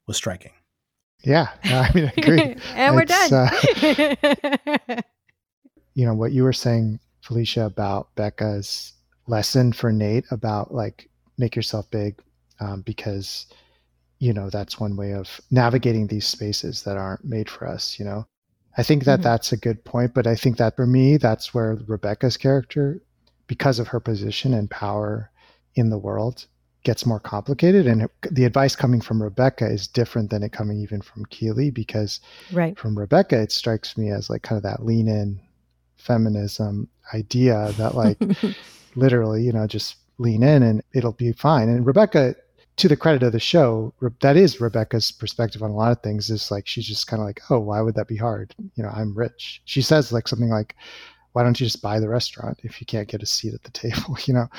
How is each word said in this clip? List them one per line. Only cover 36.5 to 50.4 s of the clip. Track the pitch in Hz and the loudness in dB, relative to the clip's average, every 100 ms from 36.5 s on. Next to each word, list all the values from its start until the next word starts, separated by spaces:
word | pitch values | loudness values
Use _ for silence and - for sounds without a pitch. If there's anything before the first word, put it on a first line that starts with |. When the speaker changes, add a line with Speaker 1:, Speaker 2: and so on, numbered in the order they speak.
| - 107 104 - _ - | -4 -4 -4 -8 _ -10
Speaker 2:
idea | 110 107 123 127 107 107 104 | -8 -2 2 4 4 0 -2
that, | 110 | -2
like, | 123 110 107 | 2 2 2
Speaker 3:
<laughs> | 202 - 196 - - - _ 123 | 0 0 -2 -6 -16 -20 _ 2
Speaker 2:
literally, | 131 123 110 110 | 4 4 2 0
you | 120 | 0
know, | 113 107 | 0 -2
just | 107 - - _ - | -4 -10 -14 _ -4
lean | 117 110 | 0 4
in | 135 147 | 6 8
and | 117 110 - | 6 2 -2
it'll | 131 117 | -2 -2
be | - 120 | -2 -4
fine. | - 156 147 113 | 0 2 4 4
And | 120 123 | 2 4
Rebecca, | 139 208 156 127 - _ _ _ - | 4 6 4 2 0 _ _ _ 2
to | 185 | 4
the | 147 | 4
credit | 165 139 | 4 4
of | 123 | 4
the | 113 | 2
show, | - 170 127 113 110 - | 2 6 6 4 -4 -4
Re-, | 123 - | -6 2
that | 139 156 | 6 8
is | 196 - | 6 4
Rebecca's | 117 110 107 117 - | -2 0 0 0 -2
perspective | - 104 - 113 107 | -6 -8 -2 -4 -4
on | 107 | -6
a | 104 | 0
lot | 117 | 2
of | 117 | 2
things, | 107 104 95 | -2 -4 -4
is, | 110 - | -4 -4
like, | 101 - | -6 -6
she's | 117 104 | -8 -6
just | 104 - | -8 -6
kinda | 110 | -4
like, | 104 - - | -6 -6 0
"Oh, | 123 | 0
why | 104 104 | 0 0
would | 110 | 0
that | 110 104 | -2 -4
be | 107 | -4
hard? | 117 104 101 - 196 | -4 -4 -10 -14 -14
You | - | -10
know, | 104 | -8
I'm | 104 107 104 | -6 -6 -4
rich." | 120 - - - | -6 -8 -18 -18
She | - 139 | -6 -2
says, | - 156 - | 2 2 2
like, | 117 - | -2 -4
something | 113 | -2